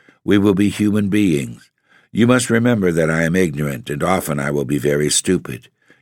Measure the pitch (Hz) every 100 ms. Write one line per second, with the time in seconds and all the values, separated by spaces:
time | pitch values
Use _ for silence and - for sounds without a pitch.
0 | _ _ - 104 101 95 101 - 104 104
1 | 101 104 98 73 62 58 _ _ _ _
2 | _ - 117 123 120 117 120 113 92 82
3 | 80 80 82 92 90 69 76 65 60 73
4 | 82 92 - 73 69 71 67 71 73 73
5 | 76 - - 90 - 60 - _ _ _